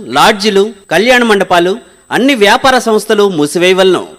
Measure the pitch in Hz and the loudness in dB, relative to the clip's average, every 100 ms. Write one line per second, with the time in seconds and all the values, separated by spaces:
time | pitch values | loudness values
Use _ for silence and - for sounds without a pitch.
0 | 185 135 180 214 208 196 214 233 - 165 | -6 0 0 2 0 0 -2 -4 -6 -2
1 | 233 254 233 196 180 175 175 226 - _ | 2 2 2 0 0 0 0 -4 -10 _
2 | - - 262 269 202 240 269 254 226 214 | -8 -2 0 0 2 2 2 0 0 -2
3 | 214 214 202 170 147 180 180 185 190 156 | -2 0 0 0 -2 0 0 2 2 0
4 | 85 | -4